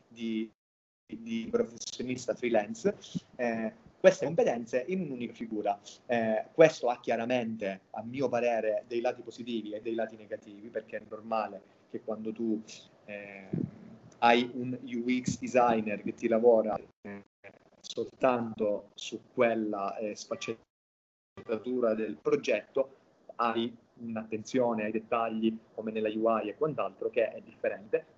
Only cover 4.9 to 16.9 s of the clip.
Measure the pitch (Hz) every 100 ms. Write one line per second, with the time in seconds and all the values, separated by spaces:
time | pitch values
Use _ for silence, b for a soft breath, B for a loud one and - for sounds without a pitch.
4.9 | 190 160 123 113 - 113 107 101 101 B
5.9 | B - 120 113 110 - - 160 - 120
6.9 | 120 - 117 117 127 113 110 98 98 _
7.9 | 110 113 131 127 120 120 113 107 104 -
8.9 | 120 123 123 113 127 120 113 104 104 113
9.9 | 117 110 110 104 107 107 101 117 107 -
10.9 | 107 107 107 113 113 101 98 - b _
11.9 | 117 - 107 110 110 113 110 - - -
12.9 | _ - 104 101 98 95 - - - -
13.9 | - - - 120 120 123 123 127 127 127
14.9 | 120 123 127 123 - 123 123 120 113 107
15.9 | 101 113 - 113 110 120 113 107 98 -